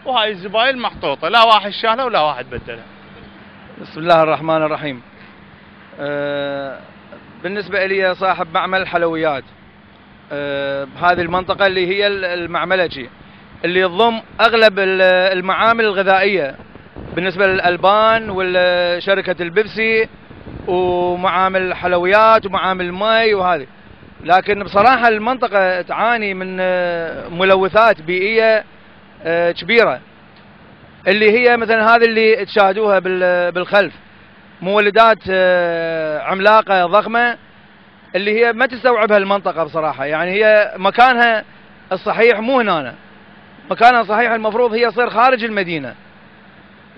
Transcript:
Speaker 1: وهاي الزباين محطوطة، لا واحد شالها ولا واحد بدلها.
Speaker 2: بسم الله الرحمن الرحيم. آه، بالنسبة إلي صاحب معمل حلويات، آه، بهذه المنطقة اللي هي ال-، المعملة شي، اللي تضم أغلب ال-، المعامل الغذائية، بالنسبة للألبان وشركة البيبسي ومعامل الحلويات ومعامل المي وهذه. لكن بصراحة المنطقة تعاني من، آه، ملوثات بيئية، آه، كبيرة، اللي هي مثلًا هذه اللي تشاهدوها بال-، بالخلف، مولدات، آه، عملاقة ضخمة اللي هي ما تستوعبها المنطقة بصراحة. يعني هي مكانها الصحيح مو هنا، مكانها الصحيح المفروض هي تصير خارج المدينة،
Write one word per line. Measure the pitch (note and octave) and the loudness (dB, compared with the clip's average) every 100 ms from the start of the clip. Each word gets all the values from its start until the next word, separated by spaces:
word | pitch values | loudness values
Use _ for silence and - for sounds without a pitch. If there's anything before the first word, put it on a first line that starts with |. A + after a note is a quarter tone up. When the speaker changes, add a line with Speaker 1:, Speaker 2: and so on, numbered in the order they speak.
| C4+ | -6
Speaker 1:
وهاي | B3 G#3+ | -2 -2
الزباين | G3 G3 G#3 B3+ C4 | -6 -6 -2 -2 -2
محطوطة، | G#3+ - E3 C#3 D#3+ | -8 -6 -6 -6 0
لا | A#3 | 2
واحد | A3+ G#3+ G3+ | 4 4 0
شالها | F#3 A3+ A3+ C4 | -4 -4 -2 -2
ولا | G3 | 0
واحد | D3+ B2+ B2+ | 0 -4 -10
بدلها. | A#2+ A#2+ A#2 A2 - - - - - - - - - | -12 -12 -16 -18 -20 -20 -20 -20 -20 -20 -20 -20 -20
Speaker 2:
بسم | - D#3+ | -16 -6
الله | E3 E3 | 2 4
الرحمن | D#3 C#3+ D#3+ D#3+ | 4 0 -2 -2
الرحيم. | D3+ D3 D3 B2+ - - - - - - - - - - | -2 -4 -8 -12 -16 -20 -20 -20 -20 -20 -20 -20 -20 -12
آه، | C#3+ C#3+ C#3+ C#3+ C#3+ C#3 C#3 A2+ - - - - - - | -8 -6 -6 -6 -6 -8 -10 -14 -20 -20 -20 -20 -20 -14
بالنسبة | E3+ G3+ F3 G3 F#3+ | -10 -8 -6 -4 -2
إلي | G3 F#3 F3 | 0 0 0
صاحب | F#3+ E3+ F3 | -2 -2 -4
معمل | F3+ F3+ F#3+ F3+ | -4 -2 -4 -2
حلويات، | F3 E3+ D#3+ D#3+ C#3 - - - - _ - - - - | -2 -2 -2 -4 -4 -10 -20 -20 -20 _ -20 -20 -20 -14
آه، | C#3+ C#3+ C#3 C#3 C#3 | -10 -8 -6 -6 -6
بهذه | C#3 C3+ F3 F3 | -10 -2 0 0
المنطقة | E3 F3+ F#3 F#3 G3 | -2 -4 -4 -2 0
اللي | F#3+ F3 | 0 -2
هي | G3+ G3+ | 0 -2
ال-، | G3 F#3 | -2 -4
المعملة | F3 E3+ E3+ E3 F#3+ E3 | -6 -6 -6 -2 -2 -2
شي، | C#3 A#2+ - - - - - E3+ | -6 -14 -18 -20 -20 -20 -8 -2
اللي | F3+ | 0
تضم | F#3 F3 A#3 A3+ - - | 0 2 0 0 -8 0
أغلب | A3 A3 A3 G3 | 2 4 4 2
ال-، | F#3+ F#3+ F#3 F#3 F#3+ F#3 | 0 2 4 4 2 0
المعامل | F#3 F3 G#3+ A3+ G#3+ | -2 0 2 2 0
الغذائية، | F#3+ F#3+ F#3+ G3+ F#3+ C#3 - - - - - - E3 | 0 2 2 2 -2 -4 -8 -20 -20 -20 -18 -12 -6
بالنسبة | F#3 F3 G3 | -6 0 0
للألبان | F#3+ F3 F3 F#3 G#3+ A3 A3+ A3 | 2 0 0 2 4 4 2 -2
وشركة | F#3 F#3 F3+ F3+ F3 F3 F3 G3 G3 F#3 E3+ | -4 -2 0 2 2 0 -2 0 -2 -2 -6
البيبسي | F3 F3 G#3+ G3 A3 A3+ A3+ - - - - - - | -4 -2 -2 -2 0 0 -2 -8 -20 -20 -18 -14 -4
ومعامل | F3+ F3+ F3 F3+ F3 F#3 F3 F#3+ F#3+ | -2 -2 -2 -2 -2 -2 0 0 0
الحلويات | F#3 F3 F3+ F3+ F3+ G#3 A3 A3 G3 | -4 -4 -2 -2 2 4 4 4 0
ومعامل | F#3 F3+ F#3 F3 | -4 -4 -4 -6
المي | F3+ G#3+ A3+ A3+ | -4 -2 0 2
وهذه. | G3+ F3+ E3 B2 - - - - - | 0 0 -2 -6 -18 -20 -20 -20 -14
لكن | D3+ F3+ G3+ G3+ | 0 2 2 -4
بصراحة | F#3 G3 A3+ B3+ A#3 | -2 2 4 4 2
المنطقة | G#3+ A3 C4 A#3 G3 F#3 F#3 | 0 -2 -4 -2 0 0 -2
تعاني | F3 D#3 A3 A#3+ G#3 | -6 -4 -2 -2 -4
من، | F#3 F#3 F#3 | -6 -8 -4
آه، | F#3 F3+ F3 E3+ E3 C#3 A2 | -2 -2 -2 -4 -8 -10 -10
ملوثات | F3 F#3+ F#3+ F#3+ G#3 A3+ G3 | -2 2 2 2 4 4 2
بيئية، | D#3 F3+ G3 A3 A3 A3 - - - - - - | -4 -4 -2 2 2 2 -2 -14 -20 -20 -20 -12
آه، | E3 E3+ E3+ | -4 -2 -2
كبيرة، | E3+ E3+ A3+ F#3+ B2+ - - - - - - - - - - F#3 | -2 0 2 2 0 -10 -20 -20 -20 -20 -20 -20 -20 -20 -6 -2
اللي | G#3 G#3+ | 2 4
هي | A3+ A#3+ A#3+ | 4 4 2
مثلًا | A3 A3+ G#3+ A#3 | 2 2 4 4
هذه | A#3 | 4
اللي | A3 A3 A3 G3+ | 4 2 2 0
تشاهدوها | G#3+ G3 G3 G#3+ F#3+ | 2 2 2 0 0
بال-، | F3+ F#3 F3+ F3+ F3 | 0 0 0 0 -2
بالخلف، | F3 F3 G3+ F3+ - - - - - - - | -4 0 0 0 -4 -20 -20 -20 -20 -20 -10
مولدات، | F3 G#3 G#3 G3+ A3+ A3 F#3+ | -2 0 2 4 4 4 -2
آه، | F#3+ F#3 F3+ F3 E3+ E3 E3 D#3 D3+ | 0 2 2 0 -2 -4 -4 -4 -6
عملاقة | C3+ F#3+ G3+ A3 G#3 F#3+ F3 | -4 0 4 4 4 2 2
ضخمة | G3+ G#3 A3+ A#3+ A#3 - _ - _ _ _ - F3+ | 2 2 0 -2 -4 -12 _ -20 _ _ _ -8 -6
اللي | G3+ G#3+ | -2 2
هي | A#3 | 0
ما | A3+ C4 | 2 -4
تستوعبها | B3 B3 A#3 G#3+ G#3 | 0 0 2 2 2
المنطقة | G3 G3+ F#3+ D#3 | 2 -2 -2 -4
بصراحة. | D#3 D#3+ D#3 C3 C#3 | -4 -2 -4 -4 -4
يعني | D#3 F3 | -4 -2
هي | G3 G#3+ G#3+ G3+ - | 2 4 4 2 -2
مكانها | F#3+ G3+ B3+ A#3+ A#3+ A3 - - - - - | 0 4 4 6 2 0 -6 -18 -20 -20 -10
الصحيح | F#3 - F3 A#3 G#3+ | -6 -4 2 2 2
مو | A3+ C4+ | 0 0
هنا، | G#3+ E3 B2+ - - - - - - - - | 0 -2 -4 -12 -20 -20 -20 -20 -20 -20 -10
مكانها | F3+ A#3 B3 | 4 4 4
الصحيح | G3 G#3+ A#3+ | 2 -2 0
المفروض | A3+ A3 G#3+ A#3+ | -2 -2 0 0
هي | A3 A#3 | 0 0
تصير | A3 A#3 | 0 -2
خارج | G3+ B3+ B3+ | 2 2 2
المدينة، | A3+ G#3 F3 D#3+ B2+ G#2+ - - - - - - - - - | -2 -4 -4 -6 -8 -14 -20 -20 -20 -20 -20 -20 -20 -20 -20